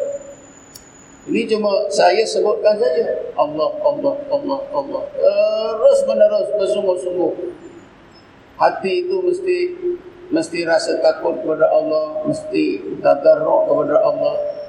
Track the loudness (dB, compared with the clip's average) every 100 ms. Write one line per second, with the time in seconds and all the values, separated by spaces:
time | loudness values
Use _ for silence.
0 | -6 -10 -14 -20 -20 -20 -20 -20 -20 -20
1 | -20 -20 -4 -2 0 0 0 0 -2 4
2 | 4 4 0 0 0 2 2 2 2 0
3 | -2 -4 -6 -2 -2 0 -2 0 0 2
4 | -2 -2 -4 -4 -2 -6 -4 -6 -4 -6
5 | -8 0 2 4 0 0 -4 4 4 4
6 | 2 4 4 4 0 0 0 0 0 -2
7 | -2 -2 -2 -2 -10 -12 -20 -20 -20 -20
8 | -20 -20 -20 -20 -20 -2 0 0 -2 -2
9 | -2 -2 -2 -2 -2 -2 -2 -4 -6 -6
10 | -10 -20 -4 -4 -2 -4 0 0 0 2
11 | 2 2 -2 -2 -2 2 4 2 2 -2
12 | -2 -4 -4 -4 -4 -2 -2 -2 -8 -2
13 | 2 4 4 4 4 2 2 0 2 2
14 | 2 0 -2 -2 -6 -8